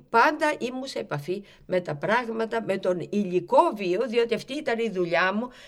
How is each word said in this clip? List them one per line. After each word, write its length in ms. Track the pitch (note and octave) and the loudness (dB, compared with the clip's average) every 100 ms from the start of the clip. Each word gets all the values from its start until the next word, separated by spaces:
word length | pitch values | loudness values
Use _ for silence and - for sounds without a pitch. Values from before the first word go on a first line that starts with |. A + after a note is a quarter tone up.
| - | -2
πάντα 440 | A#3 C#4 D4+ D4+ D4 | 4 4 4 0 0
ήμουν 260 | A#3+ B3+ C4 | -4 -6 -8
σε 120 | - | -8
επαφή 440 | G#3+ C#3+ - G3 - - - | -6 -6 -4 -6 -8 -18 -4
με 160 | F3+ | -2
τα 140 | F3+ D3 | -2 -4
πράγματα, 680 | E3 A#3 A#3 A3+ A3+ A3+ | 0 0 0 -4 -2 -2
με 140 | G#3 G3 | -2 -2
τον 300 | F#3+ F3+ - | 0 -2 -2
υλικό 480 | G#3 F#3 F3+ D3 C4 E4+ G#3+ | -2 0 0 4 4 4 2
βίο, 320 | F#3 F#3 B3+ | -2 0 0
διότι 260 | A#3 A#3 | 2 2
αυτή 200 | A3 - | 0 -4
ήταν 260 | C#4 C4+ A3+ | -6 -2 -2
η 100 | A3+ | -2
δουλειά 440 | F#3 E3+ E3 F#3 | -2 0 2 2
μου 160 | G3+ B3 - | 0 -4 -10